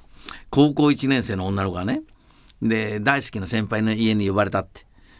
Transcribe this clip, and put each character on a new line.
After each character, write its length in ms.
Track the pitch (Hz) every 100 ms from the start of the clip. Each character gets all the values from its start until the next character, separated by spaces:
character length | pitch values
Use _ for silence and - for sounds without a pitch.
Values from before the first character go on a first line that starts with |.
| - - - - -
高 240 | 135 147
校 160 | 139 147
一 160 | 143 135
年 160 | 131
生 140 | 117 95
の 100 | 92
女 160 | 98
の 80 | 95
子 60 | 90
が 80 |
ね、 180 | 95 311 311 - _ _ - -
で、 380 | 113 110 107 107
大 220 | 107 139
好 60 | -
き 120 | 113
な 60 | 92
先 200 | 110 104
輩 140 | 107
の 100 | 110
家 220 | 110 110
に 140 | 107 98
呼 60 |
ば 100 | 98
れ 60 | 98
た 100 | 98
っ 60 | -
て。 180 | - - _ - -